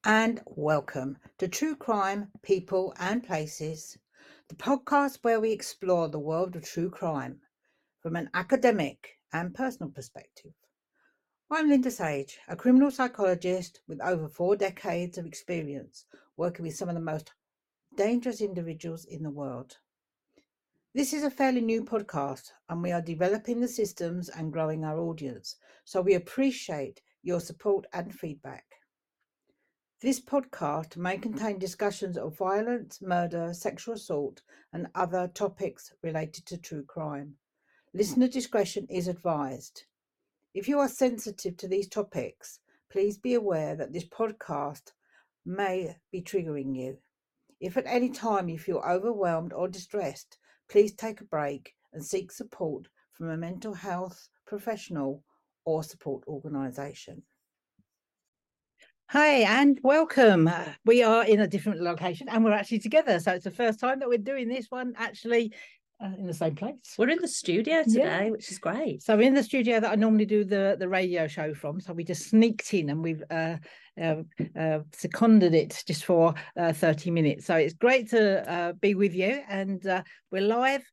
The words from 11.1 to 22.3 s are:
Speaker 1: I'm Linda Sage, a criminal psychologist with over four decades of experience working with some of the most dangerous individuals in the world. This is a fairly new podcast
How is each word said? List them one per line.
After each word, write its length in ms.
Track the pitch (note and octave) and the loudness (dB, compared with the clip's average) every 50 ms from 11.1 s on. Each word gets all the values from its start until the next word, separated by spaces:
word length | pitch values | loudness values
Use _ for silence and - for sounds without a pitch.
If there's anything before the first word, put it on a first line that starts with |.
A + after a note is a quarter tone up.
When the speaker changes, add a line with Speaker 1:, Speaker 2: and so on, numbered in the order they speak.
| _ _ _ _ _ _ _ _ | _ _ _ _ _ _ _ _
Speaker 1:
I'm 200 | D4 D#4+ D#4 D4 | -2 2 6 6
Linda 200 | C#4+ C4 B3+ B3+ | 6 6 4 2
Sage, 480 | A#3 - F3+ D#3 D3 C#3 C#3 - - - - | -2 -2 -2 -2 -2 -2 -4 -8 -14 -20 -12
a 80 | - F3 | -12 -12
criminal 360 | - - B3+ B3+ B3+ C#4 C#4+ | 0 4 6 8 8 8 6
psychologist 920 | C4+ - B3+ B3 B3 - G3+ F#3 F3+ F3 F3 F3+ F3+ F#3 F3 - _ _ _ | 2 0 -2 -2 0 2 2 2 2 2 0 -2 -2 -2 -4 -8 _ _ _
with 120 | - E3 - | -14 -10 -4
over 300 | A#2 F3+ F#3 D#3+ D#3 D3+ | -2 -2 -2 -2 -2 -8
four 260 | - - F3 F#3 G#3 | -4 -2 0 0 2
decades 600 | G3 G3 F#3+ F#3+ - - F#3 E3+ F3 F3 F3 F3 | 2 0 -4 -4 -6 -6 -4 -4 -4 -4 -6 -8
of 80 | F3+ E3+ | -10 -12
experience 800 | D#3+ D#3+ - - - F3+ E3+ D#3 C#3+ C#3+ C3+ - - _ - _ _ - _ _ _ _ | -10 -14 -14 -8 -6 -6 -6 -4 -6 -8 -10 -12 -14 _ -20 _ _ -20 _ _ _ _
working 260 | - E3 F3+ F3 F3 E3+ | -4 -4 -4 -4 -6 -10
with 120 | D#3+ D3+ | -10 -8
some 140 | - G3 F3 | -6 -6 -4
of 40 | E3+ | -4
the 80 | E3+ | -4
most 300 | E3 D#3+ D#3 D#3 D#3 - _ _ _ _ _ _ _ _ _ _ _ _ - | -4 -4 -6 -6 -8 -12 _ _ _ _ _ _ _ _ _ _ _ _ -2
dangerous 440 | - G3 A3 A#3+ A#3+ A#3+ B3+ A3 G3+ | 0 0 2 2 0 -2 -4 -4 -4
individuals 640 | G#3+ G3+ F#3 F3 E3+ E3 D#3+ D#3+ - E3+ E3 E3 - | -6 -4 -4 -6 -8 -8 -10 -10 -10 -10 -10 -12 -14
in 180 | - - C#3+ D#3 | -16 -12 -10 -8
the 80 | D3+ | -8
world. 440 | C#3+ D3 C#3+ C3 B2 A#2+ C3 C3 - _ _ _ _ _ _ _ _ _ _ _ _ _ _ _ _ _ _ _ _ _ _ _ _ | -8 -8 -8 -8 -8 -10 -14 _ -20 _ _ _ _ _ _ _ _ _ _ _ _ _ _ _ _ _ _ _ _ _ _ _ _
This 200 | B3+ C#4+ C4 D4+ | -2 -2 -2 -2
is 100 | D4+ D4 | -2 -4
a 80 | C#4+ | -4
fairly 300 | C4+ - C4+ C4 B3+ B3 | 0 0 2 2 2 2
new 220 | A3+ A3+ A3+ A3+ A3+ | 0 0 0 -2 -2
podcast 680 | - A#3 G#3+ G#3 - - D3+ C#3 C#3 | -2 -4 -4 -4 -4 -6 -4 -4 -4